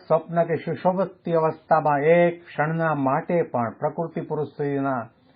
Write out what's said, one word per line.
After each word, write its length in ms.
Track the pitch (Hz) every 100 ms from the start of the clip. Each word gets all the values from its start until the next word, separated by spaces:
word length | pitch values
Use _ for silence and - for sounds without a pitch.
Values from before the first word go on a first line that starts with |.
| -
સ્વપ્ન 360 | 160 165 170
કે 120 | 165
સુષુપ્તિ 760 | 156 - 151 180 185 185 - 175
અવસ્થામાં 680 | 165 160 156 _ 156 147 143
એક 460 | 151 175 175 170
ક્ષણના 500 | - - 151 165 165
માટે 460 | 147 135 143 - 175
પણ 320 | - 123 117 -
પ્રકૃતિ 420 | 151 151 165 165
પુરુષના 880 | 160 151 147 - 143 139 139 127 113 _ _